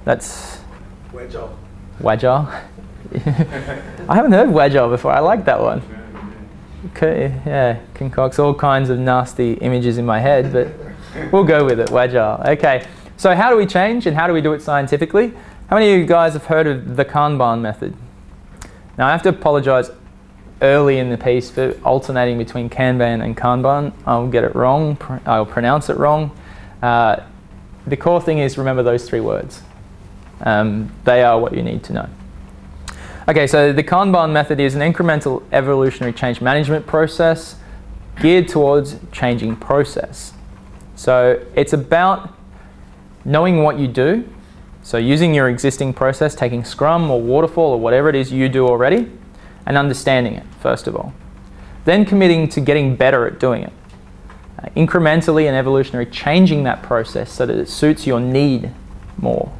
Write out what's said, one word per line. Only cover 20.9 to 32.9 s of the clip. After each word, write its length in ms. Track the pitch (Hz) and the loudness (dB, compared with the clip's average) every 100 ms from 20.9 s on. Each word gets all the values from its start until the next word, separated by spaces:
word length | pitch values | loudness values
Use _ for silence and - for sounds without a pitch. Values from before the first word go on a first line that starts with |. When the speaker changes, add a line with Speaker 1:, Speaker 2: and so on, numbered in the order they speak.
| 135 | 2
Speaker 1:
in 120 | 127 | 0
the 80 | 120 | -2
piece 320 | 127 123 123 | 0 0 -2
for 220 | - 131 - | -4 -4 -2
alternating 540 | - 131 135 131 123 120 | 0 0 -2 -2 0 -2
between 320 | 113 123 117 | -6 -6 -8
Kanban 540 | - 131 127 120 117 | -2 0 2 0 0
and 140 | 113 113 | -4 -2
Kanban. 560 | 120 123 127 143 147 - - | 0 2 2 0 -2 -8 -2
I'll 220 | 120 123 | -2 0
get 160 | 123 | 0
it 120 | 113 - | 0 0
wrong. 400 | 123 139 156 147 | 2 2 0 -4
Pr-, 220 | - 131 - | -8 -10 -2
I'll 200 | 113 107 | -2 0
pronounce 440 | - 120 147 - | -2 0 0 0
it 80 | 143 | 0
wrong. 380 | 143 151 151 - - - - - | 2 2 -2 -8 -20 -20 -20 -6
Uh, 360 | 123 120 117 - - - - - - - - | 0 2 2 0 -4 -20 -20 -20 -20 -16 -6
the 120 | 135 | -2
core 240 | - 175 | 0 0
thing 180 | 170 156 | 0 0
is 180 | 135 135 | -2 -2
remember 260 | 135 131 | -2 0
those 240 | 120 120 123 | 0 0 -2
three 120 | 120 | -4
words. 420 | 110 104 - - - - - - - - - - | -2 -4 -8 -16 -20 -20 -20 -20 -20 -20 -20 -8
Um, 500 | - 107 107 104 107 - | -2 0 0 -2 -8 -4
they 200 | - 123 | 2 4
are 160 | 123 113 | 4 4
what 160 | 117 - | 0 -4
you 80 | |
need 200 | - 113 - | -6 -6 -6
to 80 | |
know. 160 | 57 - - - - - - - - - | -8 -8 -14 -18 -18 -20 -20 -20 -18 -16